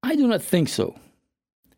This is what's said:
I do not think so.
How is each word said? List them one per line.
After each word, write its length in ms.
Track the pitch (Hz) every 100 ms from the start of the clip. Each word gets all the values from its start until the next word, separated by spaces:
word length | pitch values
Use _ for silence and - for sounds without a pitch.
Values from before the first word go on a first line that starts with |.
I 140 | 247 302
do 120 | 254
not 140 | 208
think 260 | - 180 143
so. 280 | - 98 - - _ _ _ _ _ _